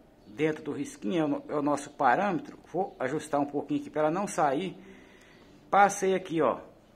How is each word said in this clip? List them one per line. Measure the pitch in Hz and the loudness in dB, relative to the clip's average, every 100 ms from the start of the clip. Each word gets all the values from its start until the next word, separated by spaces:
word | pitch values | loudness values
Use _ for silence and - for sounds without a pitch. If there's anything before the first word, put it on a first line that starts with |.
| - - - | -20 -20 -18
dentro | 107 156 151 | -2 0 0
do | - | -6
risquinho, | 143 143 - - 170 | -6 -8 -6 -2 0
é | |
o | 151 | 0
no-, | 143 - | -2 -4
é | |
o | 147 | -2
nosso | 143 143 - | 0 -2 -4
parâmetro. | - 135 131 202 170 - - - | 0 4 4 2 -2 -6 -18 -8
Vou | 165 196 - | -4 -4 -4
ajustar | 127 151 - 147 | -4 -4 -2 -2
um | 143 | 0
pouquinho | 147 - 147 | -4 -4 -6
aqui | - | -4
pra | 151 | -2
ela | 156 | 0
não | 175 202 | 0 -2
sair. | - 151 139 185 - - - - - - - - - - | 0 0 0 -4 -10 -20 -20 -20 -20 -20 -20 -20 -20 2
Passei | 185 196 196 190 | 6 6 4 0
aqui, | 185 185 165 | 0 0 2
ó, | 131 87 - - - | 2 2 -6 -20 -20